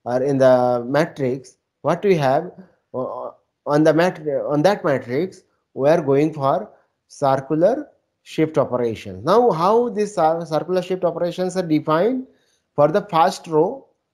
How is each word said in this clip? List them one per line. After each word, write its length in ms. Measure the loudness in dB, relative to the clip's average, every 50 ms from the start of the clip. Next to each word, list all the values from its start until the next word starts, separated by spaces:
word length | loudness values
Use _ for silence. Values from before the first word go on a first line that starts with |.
| _
or 180 | -6 -4 -2
in 160 | -2 0 2 4
the 460 | 6 6 6 6 4 2 0 -2 -2
matrix, 720 | -2 0 0 0 -2 -4 -4 -4 -4 -4 -6 -10 -18 _ _ _ _ _ _
what 200 | -4 -4 -2 0 2
we 100 | 0 2
have, 340 | 2 2 2 0 0 -2 -6 -14 -20 -20 _ _ _ _ _ -8
uh, 360 | -8 -8 -8 -8 -10 -12 -12 -14 _ _ _ _ _ _
on 180 | 0 2 4 4
the 80 | 4
mat-, 340 | 4 4 2 0 -2 -6 -6 -4 -4 -4 -4
on 160 | -2 0 2
that 220 | 2 2 2 0 0
matrix, 580 | -2 -2 -2 -2 -4 -4 -4 -4 -6 -8 -18 _ _ _ _ _ _ _
we 140 | 0 2 2
are 140 | 2 2
going 300 | 2 2 2 2 2 0
for 380 | -2 -2 -2 0 0 -2 -4 -10 -16 _ _ _ _ _ _ _
circular 800 | -8 -2 0 0 0 0 -2 -4 0 2 2 2 2 -2 -6 -12 _ _ _ _ _ _ _
shift 320 | -8 -2 -2 -2 0 0 -2
operations. 680 | 0 0 -2 -2 -2 -2 -4 -6 -10 -14 -14 -6 0
Now, 260 | 2 2 4 4 2
how 380 | 2 2 2 2 2 2 0 0
these 260 | -2 -4 -6 -4 -2
cir-, 300 | 0 0 0 0 -2 -4
circular 380 | -4 -4 -4 -2 -2 -2 -4
shift 220 | -2 -4 -4 -2 -2
operations 520 | -4 -2 -2 -4 -4 -4 -4 -6 -4 -4
are 100 | -4 -2
defined? 600 | 0 0 0 2 0 0 2 2 0 -2 -4 -8 -12 _ _ _ _ _ _ _ _ _
For 120 | 2 2 4
the 140 | 2 -2
first 440 | -2 0 2 2 2 2 0 -4 -8
row, 400 | 0 2 2 2 2 -2 -10 -16 _ _ _ _ _